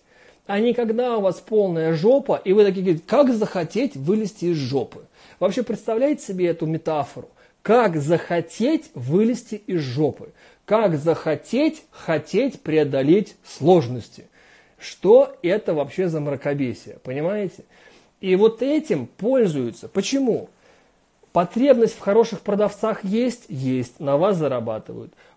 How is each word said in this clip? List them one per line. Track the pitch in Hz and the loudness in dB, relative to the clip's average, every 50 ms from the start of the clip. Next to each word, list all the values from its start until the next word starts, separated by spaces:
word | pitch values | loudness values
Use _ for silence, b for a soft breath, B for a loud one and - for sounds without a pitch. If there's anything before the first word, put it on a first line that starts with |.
| b b b b b b b b b - | b b b b b b b b b -6
А | 196 202 | -2 0
не | 226 247 226 | 0 0 0
когда | 233 240 220 226 233 247 247 233 220 | 0 -2 -2 -2 -2 -2 -2 0 0
у | |
вас | 196 190 175 - | 0 0 -2 -4
полная | - - 220 214 202 190 170 165 160 160 165 | -6 0 2 2 2 2 0 0 0 0 0
жопа, | 151 165 220 262 277 - - 165 - - | 2 4 4 4 4 2 0 -2 0 0
и | 196 185 | 2 4
вы | 214 208 | 4 4
такие | 202 185 196 180 | 4 2 0 0
говорите, | 190 170 156 - - | 0 0 -2 -2 0
«Как | 214 269 285 254 247 | 2 4 4 4 2
захотеть | 214 214 170 - 185 165 160 - 202 277 262 - | 0 -2 -2 -2 -4 -6 -4 -2 -2 -2 -2 -4
вылезти | 139 135 156 208 220 220 196 - - 165 | -4 -2 0 0 0 -2 -4 -6 -4 -2
из | 175 170 151 | -2 -2 -2
жопы?» | 135 120 135 135 107 - - - - - B B B B B B | -2 -2 -2 -4 -4 -4 -8 -16 -20 -20 B B B B B B
Вообще | - - - 262 | -2 -2 -2 -2
представляете | 226 - 214 202 - - 220 226 262 294 302 - - | -4 -4 -6 -6 -6 -4 -2 0 0 0 0 -2 -6
себе | - 196 180 180 175 | -8 -4 -2 -2 -2
эту | 165 165 165 | 0 -2 -2
метафору? | 156 160 156 - 170 156 151 135 - - 131 - - b b b b b b | -4 -4 -4 -4 -4 -4 -4 -4 -6 -10 -16 -20 -20 b b b b b b
Как | - - 214 247 233 202 165 156 | 0 2 4 4 4 2 0 -2
захотеть | 139 147 175 160 - - 175 170 160 - - - 220 277 330 302 - - - | 0 0 0 0 0 -2 -2 -4 -4 -4 -4 -2 0 0 0 0 -2 -8 -14
вылезти | 139 120 127 151 196 220 226 247 - - - 214 | -10 -4 0 2 2 2 2 0 -4 -8 -10 -12
из | 208 - - 185 170 | -12 -8 -6 -4 -4
жопы? | 147 131 120 139 156 135 113 - - - b b b b b b _ - | -4 -4 -2 0 0 0 -2 -6 -12 -20 b b b b b b _ 0
Как | 208 220 226 190 160 143 | 2 2 4 2 0 0
захотеть, | 143 165 156 - - 165 151 - - - - 247 302 311 - - - _ | 0 0 0 0 -2 -4 -4 -4 -4 -4 0 0 0 0 -2 -4 -12 _
хотеть | _ - - - 160 151 151 - - 196 262 269 - - | _ -12 -4 -2 -2 -2 -2 -2 -2 0 0 0 -4 -6
преодолеть | - - 151 156 147 139 131 135 135 143 175 214 208 - - _ _ | -6 0 2 2 2 2 0 0 4 4 4 4 2 0 -8 _ _
сложности? | - - - 135 160 185 175 123 117 127 120 - - - - - _ b b b b b b b b b b | -20 -10 -2 2 4 4 4 4 0 -6 -10 -12 -14 -18 -20 -20 _ b b b b b b b b b b
Что | - - - - - 180 226 262 277 269 - - | -18 -18 -10 -2 4 6 8 8 6 4 0 -4
это | - 165 190 214 214 - 170 | -2 0 0 0 0 -2 -2
вообще | 147 143 139 - - 190 175 | -2 -2 -4 -4 -4 -4 -2
за | 160 156 | -2 -4
мракобесие, | 147 147 139 131 - 147 143 143 135 123 107 - - 104 104 - - | -4 -4 -6 -4 -4 -4 -2 -2 -2 -4 -4 -8 -14 -18 -20 -14 -12
понимаете? | 127 127 143 151 175 208 214 202 175 - - - b b b b b b b b b b _ | -10 -6 -4 -4 -2 -2 -4 -4 -6 -8 -12 -20 b b b b b b b b b b _
И | - 190 185 | -2 0 2
вот | 185 214 226 220 - | 4 4 2 2 0
этим | 247 277 302 311 - - 190 147 120 - | -2 0 0 0 0 -2 -2 -4 -4 -8
пользуются. | _ - 190 226 269 262 226 185 151 139 123 117 104 - - - | _ -6 -2 0 2 2 2 2 0 -2 -4 -6 -6 -10 -14 -6
Почему? | - 190 196 - 269 277 269 240 190 127 95 - b b b b b b b b b b b b _ _ _ _ - 170 | -6 -4 -2 -2 -2 0 0 0 0 -2 -4 -10 b b b b b b b b b b b b _ _ _ _ -2 0
Потребность | 175 175 - 226 262 285 254 233 226 208 - | 0 0 0 2 4 4 6 6 4 2 0
в | - | -2
хороших | - 196 202 226 226 - 208 - | -2 2 2 2 2 2 -2 -6
продавцах | - - 208 196 208 202 202 - - 220 208 - - | -6 -4 -2 0 0 -2 -2 -2 -4 -4 -4 -4 -4
есть? | 190 196 226 247 247 - - - - | -4 -2 0 0 -2 -4 -6 -12 -12
Есть, | - 131 131 131 127 127 120 - - - | -10 -6 -4 -2 -2 -2 -4 -6 -10 -8
на | 160 139 139 143 | -2 0 0 2
вас | 170 208 202 165 | 2 2 0 0
зарабатывают. | 156 139 131 123 113 113 110 110 - - 117 113 113 - b b b b b | -2 -2 -2 -4 -4 -6 -8 -8 -10 -12 -14 -16 -16 -18 b b b b b